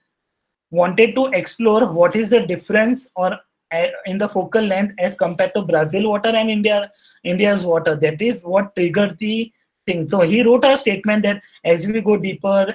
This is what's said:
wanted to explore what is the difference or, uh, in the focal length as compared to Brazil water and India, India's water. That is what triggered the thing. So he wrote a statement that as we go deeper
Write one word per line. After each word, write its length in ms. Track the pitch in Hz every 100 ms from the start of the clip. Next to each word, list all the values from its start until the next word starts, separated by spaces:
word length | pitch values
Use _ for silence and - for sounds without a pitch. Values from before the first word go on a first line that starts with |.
| _ _ _ _ _ _ _
wanted 440 | 170 175 190 226
to 120 | 254 262
explore 600 | 185 - - 226 214 220
what 240 | 165 175 214
is 140 | 214
the 100 | 233
difference 680 | 180 175 - 208 220 254 -
or, 240 | 180 180 170 _ _ -
uh, 140 | 165 180 - 196
in 120 | 196
the 100 | 208
focal 340 | 190 175 226
length 320 | 214 190 202 -
as 180 | 185 -
compared 380 | 175 175 185
to 80 | 214
Brazil 460 | 165 160 156 180 214
water 220 | 208 226
and 200 | 226 220
India, 400 | 214 208 208 202 _ _ _
India's 420 | 175 185 208 202
water. 300 | 180 165 165
That 260 | 151 151 156
is 220 | 226 -
what 300 | 175 190 196
triggered 420 | - 175 180 202 160
the 340 | 214 220 226 _ _ _ -
thing. 220 | 175 156
So 140 | 196
he 200 | 170 214
wrote 220 | 233 247
a 120 | 269 269
statement 460 | - 196 214 214
that 180 | 202 202 - _
as 220 | 165 170 202
we 140 | 220
go 160 | 214 202
deeper 580 | 185 147 196 196 196